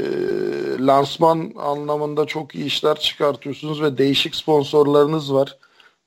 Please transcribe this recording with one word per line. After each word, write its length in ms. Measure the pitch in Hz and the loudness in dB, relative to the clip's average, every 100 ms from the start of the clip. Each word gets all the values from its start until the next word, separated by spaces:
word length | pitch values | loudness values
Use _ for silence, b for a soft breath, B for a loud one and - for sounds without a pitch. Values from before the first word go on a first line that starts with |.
| 69 - 50 50 50 69 69 69 | -4 -4 -2 -2 -4 -4 -6 -2
lansman 720 | 131 135 143 - 165 165 160 - | 2 2 2 2 2 2 -2 -8
anlamında 680 | 147 147 147 147 147 147 147 | -6 -6 -4 -4 -2 -2 -2
çok 300 | 156 147 170 | -4 -10 -8
iyi 100 | 143 | -6
işler 340 | - 151 151 | -2 0 0
çıkartıyorsunuz 840 | - - 147 135 143 131 151 151 | -4 -2 -2 -2 -8 -10 -8 -2
ve 160 | 151 135 | -2 2
değişik 380 | 139 135 170 - | 2 2 0 -4
sponsorlarınız 960 | - 151 139 151 143 147 147 160 143 | 2 2 4 4 6 6 4 2 0
var. 240 | 135 139 - b b b b | 0 0 -4 b b b b